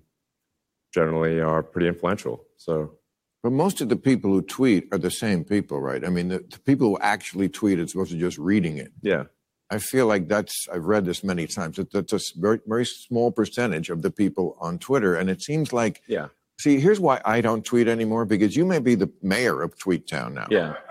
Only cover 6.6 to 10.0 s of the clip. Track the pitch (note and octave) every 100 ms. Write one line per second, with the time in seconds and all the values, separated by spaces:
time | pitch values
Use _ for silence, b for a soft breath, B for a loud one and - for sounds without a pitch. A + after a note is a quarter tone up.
6.6 | - C3+ A#2 F#2+ G#2 G#2 - F2+ F#2 -
7.6 | G#2 F2+ E2 F#2 F2 E2+ F2 D2+ D#2+ G#2
8.6 | E2 D2+ - - G#2 E2 C2 _ _ _
9.6 | - G#2 - C3